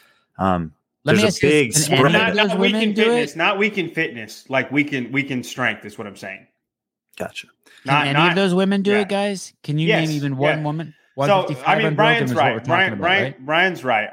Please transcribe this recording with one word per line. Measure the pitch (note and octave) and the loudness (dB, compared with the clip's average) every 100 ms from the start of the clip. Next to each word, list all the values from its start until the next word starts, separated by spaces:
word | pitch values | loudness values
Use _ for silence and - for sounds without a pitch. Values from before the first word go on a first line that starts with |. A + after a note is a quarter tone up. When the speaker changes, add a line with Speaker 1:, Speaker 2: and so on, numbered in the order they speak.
| _ _ _ - | _ _ _ -4
Speaker 1:
um, | F#2+ F2+ E2 - _ _ C#3+ | 0 0 -4 -12 _ _ 0
Speaker 2:
Let | F#3 | 2
me | |
Speaker 1:
there's | G#3+ - | 2 2
Speaker 2:
ask | |
Speaker 1:
a | C#3 | 2
Speaker 2:
you | |
Speaker 1:
big | D3+ B2+ | 4 2
Speaker 2:
this. | B2+ D3 | 0 0
Can | |
any | C#3 C3+ | 4 4
Speaker 1:
spread. | G#3 | 4
Speaker 2:
of | |
Speaker 3:
not, | A3 G#3 | 2 0
Speaker 2:
those | G#3 | 0
Speaker 3:
not | F#3 | 2
weak | G3 | 0
Speaker 2:
women | G#3+ A3 | 2 0
Speaker 3:
in | G3+ | 2
Speaker 2:
do | |
it? | A3 | 2
Speaker 3:
fitness, | A#3+ A#3+ D#3+ | 2 -2 -2
not | F3+ G3 | -2 0
weak | G#3 G3 | -2 -2
in | E3 | -6
fitness, | - D#3 A#2+ G#2+ - - | -4 -6 -6 -14 -16 -4
like | C3+ B2 | -2 0
weak | C#3+ D3 | 0 0
in, | C#3 A#2+ | -2 -4
weak | C3+ C3+ | -4 -4
in | B2+ | -6
strength | A#2+ - B2 G#2 G#2 | -8 -4 -4 -4 -10
is | G2+ | -14
what | G#2+ | -16
I'm | G2 | -14
saying. | G2+ G2 _ _ _ _ _ _ _ - | -16 -16 _ _ _ _ _ _ _ -12
Speaker 1:
Gotcha. | - - - | -12 -12 -20
Speaker 2:
Can | _ _ _ C3 | _ _ _ 0
Speaker 3:
Not, | C#3+ C#3 | 0 2
Speaker 2:
any | |
Speaker 3:
not | C#3 F3 | 2 2
Speaker 2:
of | F3 | 2
those | G3 | 2
women | F3+ F#3+ G3+ | 2 2 0
do | G3 | 0
Speaker 3:
yeah. | G#3 | 0
Speaker 2:
it, | G3 | 0
guys? | G3 G3+ F#3+ - _ | -2 -4 -6 -12 _
Can | - D3+ | -6 -2
you | D#3+ | 2
Speaker 3:
Yes, | G#3 D#3+ | 2 0
Speaker 2:
name | D3 | -2
even | C#3+ C3 | -2 -2
one | D3 D3+ | 0 0
Speaker 3:
yeah. | |
Speaker 2:
woman? | D3+ D3+ D#3+ - _ - | -2 -6 -8 -14 _ -4
Speaker 3:
So, | |
I | C#3+ | 2
Speaker 2:
One | G3 F3+ | 2 2
fifty-five | C#3+ D#3 G3+ | -4 0 2
Speaker 3:
mean, | D#3+ | 2
Speaker 2:
unbroken | D3+ | 2
Speaker 3:
Brian's | A3 A#3 C3 | 2 2 0
Speaker 2:
is | B2+ | 2
what | |
Speaker 3:
right. | C3+ | 2
Speaker 2:
we're | A2+ | 0
talking | C#3+ | 0
Speaker 3:
Brian, | E3+ F#3+ | 0 0
Speaker 2:
about, | G#2 | 0
Speaker 3:
Brian, | E3+ F#3+ | 0 0
Speaker 2:
right? | C3+ C3+ C3 | 0 -6 -2
Speaker 3:
Brian's | D#3+ F#3 E3 | 2 2 0
right. | C3 A2+ G#2+ | 0 0 0